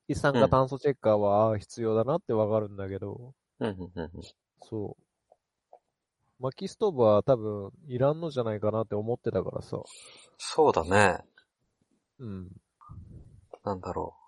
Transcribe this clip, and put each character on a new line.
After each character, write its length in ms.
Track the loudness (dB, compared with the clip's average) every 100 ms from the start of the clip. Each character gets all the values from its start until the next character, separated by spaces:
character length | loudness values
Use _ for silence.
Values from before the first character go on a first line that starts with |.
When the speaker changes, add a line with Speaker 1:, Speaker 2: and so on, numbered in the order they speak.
| -8
Speaker 1:
一 60 | -2
酸 140 | 2
化 160 | 4 4
炭 200 | 4 2
素 100 | 0
チ 120 | -2
ェ 20 |
ッ 40 | 0
カ 160 | 2 4
ー 20 |
は、 300 | 4 4 4
あ 40 |
あ、 40 | 2
必 240 | -4 -6
要 120 | 0
だ 100 | 0
な 120 | 0 -2
っ 60 |
て 100 | -2
わ 160 | 0 2
か 120 | 0
る 100 | -2
ん 60 | -6
だ 120 | -8
け 100 | -8
ど。 360 | -8 -10 -14 -20 _ _
Speaker 2:
う 60 | -6
ん、 20 |
う 20 |
ん、 220 | -6 -10
う 60 | -10
ん、 20 |
う 20 |
ん。 60 | -10 -12 -18 -20 _ _
Speaker 1:
そ 340 | -12 -10 -10 -12
う。 800 | _ _ _ _ _ _ _ -20 _ _ _ _ _ _
薪 280 | -10 -8 -12
ス 80 | -4
ト 120 | -2
ー 40 |
ブ 100 | 4
は 200 | 6 6
多 140 | 4 0
分 340 | 0 -8 -10 -16 -12
い 120 | 0
ら 140 | 0
ん 80 | 0
の 100 | -4
じ 100 | -4
ゃ 20 |
な 100 | -4
い 60 | -2
か 120 | -2
な 100 | -2
っ 40 | -2
て 80 | -4
思 180 | -4
っ 40 | -6
て 120 | -4
た 120 | -4
か 80 | -4
ら 120 | -8
さ。 180 | -8 -10 -12 -20 -20 -20 -20 _
Speaker 2:
そ 320 | -6 2 4
う 20 |
だ 100 | 4
ね。 400 | 2 4 4 2 -6 _ _ _ _ _ _ _ _ _
Speaker 1:
う 80 | -14
ん。 200 | -12 -14 -18 _ _ -20 -20 -20 -20 -20 -20 _ -12
Speaker 2:
な 120 | -8 -8
ん 40 |
だ 120 | -8
ろ 240 | -8 -8 -12